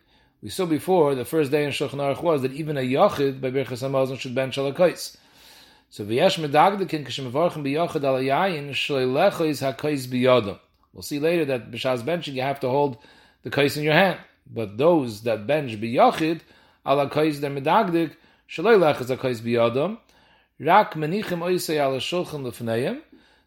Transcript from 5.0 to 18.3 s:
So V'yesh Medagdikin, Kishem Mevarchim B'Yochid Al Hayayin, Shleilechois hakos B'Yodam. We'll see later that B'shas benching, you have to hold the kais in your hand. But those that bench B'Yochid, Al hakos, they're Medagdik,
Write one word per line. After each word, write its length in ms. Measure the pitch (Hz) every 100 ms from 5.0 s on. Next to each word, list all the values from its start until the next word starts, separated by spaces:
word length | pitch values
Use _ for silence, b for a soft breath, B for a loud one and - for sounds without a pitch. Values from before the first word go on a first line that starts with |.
| - - b b b b b b b
So 160 | - 104
V'yesh 340 | 120 185 185
Medagdikin, 640 | 151 147 180 202 170 156 127
Kishem 240 | 117 131
Mevarchim 320 | 123 170 156
B'Yochid 440 | 139 143 170 160 139
Al 100 | 131
Hayayin, 540 | 135 139 190 160 143
Shleilechois 920 | 127 - 139 127 135 151 147 160 143
hakos 460 | 135 135 151 147 127
B'Yodam. 500 | 127 123 127 101 87 _ _ _
We'll 100 | -
see 160 | 92 147
later 240 | 156 175
that 280 | 143 127 113
B'shas 320 | 113 131 127
benching, 320 | 117 170 151 131
you 60 |
have 200 | 131 139
to 80 | 131
hold 300 | 135 147 120 b b b b
the 60 | 127
kais 260 | 123 143 131
in 80 |
your 80 | 151
hand. 260 | 156 190 156 - _ _
But 280 | 117 107 104
those 460 | 151 170 123 104
that 220 | 117 110 104
bench 280 | 151 139
B'Yochid, 640 | 110 117 127 247 - 160 165 - b b b -
Al 200 | 139 139
hakos, 360 | 147 156 143
they're 100 | 143
Medagdik, 640 | 139 135 190 196 165 165 - b